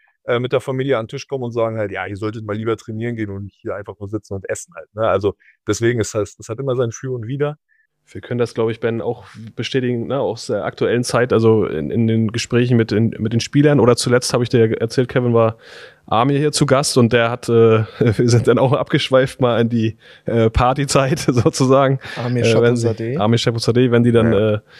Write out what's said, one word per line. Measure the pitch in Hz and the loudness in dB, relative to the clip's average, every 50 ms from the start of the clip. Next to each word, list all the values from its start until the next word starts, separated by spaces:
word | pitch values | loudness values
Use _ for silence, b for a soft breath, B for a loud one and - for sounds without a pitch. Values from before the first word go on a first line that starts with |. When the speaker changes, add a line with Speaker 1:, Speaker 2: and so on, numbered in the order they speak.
| _ _ _ _ _ | _ _ _ _ _
Speaker 1:
äh, | - 123 120 | -4 -2 -2
mit | 123 123 151 | -2 -2 -2
der | 127 | -2
Familie | - 139 131 131 131 139 131 113 | -2 -4 -6 -4 -2 -2 -2 -2
an | 113 | -2
den | 113 | -6
Tisch | - 135 - - | -10 -14 -10 -8
kommen | 139 131 123 | -8 -8 -6
und | 120 113 | -6 -4
sagen | 120 113 113 110 110 | -2 -2 -2 -2 -4
halt, | 104 101 92 | -6 -6 -6
„Ja, | 95 92 | -8 -8
ihr | 95 104 | -8 -8
solltet | 95 110 107 110 117 110 | -8 -8 -8 -8 -8 -8
mal | 104 104 | -8 -8
lieber | 110 110 113 110 | -6 -4 -4 -4
trainieren | - - - 107 107 117 120 120 | -4 -6 -10 -10 -8 -8 -8 -6
gehen | 110 107 101 | -6 -8 -8
und | 98 98 101 | -8 -10 -12
nicht | 95 - _ | -14 -16 _
hier | - 110 92 | -12 -10 -10
einfach | 101 101 - 98 - | -10 -10 -14 -14 -14
nur | 104 98 | -12 -8
sitzen | 107 107 - - 98 | -8 -8 -8 -8 -10
und | 95 92 - | -10 -8 -8
essen“ | 110 - - - 85 | -8 -10 -10 -14 -18
halt, | 85 78 - _ | -20 -20 -16 _
ne? | 104 113 104 | -4 -2 -2
Also | 90 98 - 98 - b b b b b _ | 0 0 0 -2 -4 b b b b b _
deswegen | - 104 - 117 120 120 117 | -6 -4 -2 -2 -2 0 -2
ist | 101 - - | -4 -4 -4
das, | 110 101 - - | -6 -6 -6 -10
das | _ - - | _ -16 -14
hat | 113 117 | -12 -8
immer | 135 135 123 | -6 -4 -2
sein | 127 123 113 | -2 -4 -4
Für | - - - 131 127 | -6 -10 -10 -10 -10
und | 120 110 | -10 -8
Wider. | 113 139 139 147 147 147 - _ _ _ _ _ _ _ _ _ _ - | -8 -6 -4 -4 -4 -6 -8 _ _ _ _ _ _ _ _ _ _ -16
Speaker 2:
Wir | 110 | -16
können | - - 123 120 | -10 -6 -2 -2
das, | 120 110 - | -2 -2 -2
glaub | 120 113 113 | -2 -2 -2
ich, | 110 - | -2 -4
Ben, | - 113 113 113 | -4 -4 -4 -4
auch | - 117 117 - - - - 104 113 113 - | -4 -6 -8 -8 -12 -20 -20 -20 -18 -16 -10
bestätigen, | - 113 - - 131 127 123 123 117 110 80 | -10 -8 -4 -2 -2 -2 -2 -2 -4 -4 -4
ne, | 127 139 | -4 -4
aus | 117 92 110 117 - | -2 -4 -4 -6 -6
der | - 113 101 - | -6 -6 -4 -4
aktuellen | - - - - 92 110 123 123 | -6 -4 -2 -2 0 0 0 -2
Zeit, | - - 117 123 131 101 | 0 0 0 0 2 2
also | 113 113 113 110 107 92 | 4 4 4 4 4 2
in, | - - 80 73 - - | 0 -2 -4 -6 -4 -2
in | 117 113 113 | 0 0 0
den | 113 113 113 107 117 | 2 0 0 -2 -2
Gesprächen | 117 - - 123 117 123 120 127 | -6 -6 -2 0 0 2 2 2
mit | 113 110 - | 2 2 2
den, | 113 104 113 107 - - | 2 0 0 0 -2 -4
mit | 107 110 117 | -4 -2 -2
den | 120 | -2
Spielern. | - - - 143 143 147 143 127 | -2 0 2 2 4 4 4 6
Oder | 110 120 120 | 6 4 4
zuletzt, | - - 127 120 127 - - - | 2 2 0 0 0 0 0 -2
hab | 120 123 | -2 0
ich | - | 2
dir | - 117 110 110 110 - | 2 4 4 4 2 -2
erzählt, | 117 113 - 135 123 - | -4 -2 -2 -2 -2 0
Kevin, | - 135 123 120 117 | -2 -2 0 2 4
war | 117 113 113 113 B B B B B B B B B B | 4 4 2 0 B B B B B B B B B B
Amir | - - - 120 139 143 139 | -2 0 2 2 2 0 0
hier | 151 151 | 0 -2
zu | - - 151 | 0 0 2
Gast | 139 135 135 143 - - 131 | 2 4 2 2 2 2 2
und | 120 113 123 | 4 4 4
der | 117 117 117 | 2 2 0
hat, | 123 - - - | -2 -4 -2 2
äh, | 117 117 113 113 110 110 110 - - | 4 6 6 6 6 4 2 -2 -4
<laughs> | - | 0
wir | 143 120 104 - 123 120 | 0 0 2 2 2 4
sind | 120 117 110 117 | 4 4 4 4
dann | 123 110 | 2 2
auch | 127 117 147 | 2 2 2
abgeschweift | - - - - 143 - - 131 131 131 127 - - | 0 -2 -2 -2 -2 0 2 2 2 2 2 0 -2
mal | 127 120 117 110 | 0 0 2 2
an | 120 113 | 0 0
die, | 120 117 110 113 - B B B B B B | 0 -2 -2 -2 -4 B B B B B B
äh, | - 113 117 113 110 | -2 0 2 2 2
Partyzeit | - - 123 123 135 143 143 139 - 147 135 131 139 - | 2 2 2 2 2 0 -2 0 0 0 2 2 -2 -2
<laughs> | - - | -2 0
sozusagen. | 131 123 104 - - - 135 127 131 139 139 135 139 131 B B B | 0 2 0 0 0 0 2 4 4 4 4 2 0 -2 B B B
Speaker 3:
Amir | 151 120 123 123 123 117 | -8 -6 -4 -2 0 2
Speaker 2:
Äh, | 113 113 113 | 2 4 4
wenn | 117 120 123 | 4 4 2
sie | 120 117 117 | 2 0 -2
Speaker 3:
Shepuzadeh. | 110 101 113 117 131 | -2 -4 -6 -6 -4
Speaker 2:
Amir | 165 101 110 117 113 | 0 0 2 2 2
Shepuzadeh, | - 123 117 117 - 131 113 123 131 123 120 | 0 -2 -2 -2 -2 0 2 2 2 4 4
wenn | 117 120 | 4 4
die | 123 117 | 4 4
dann, | 113 110 113 107 | 4 4 4 2
Speaker 1:
Ja. | 98 107 107 107 | 2 2 0 0
Speaker 2:
äh, | 107 B B B B | -2 B B B B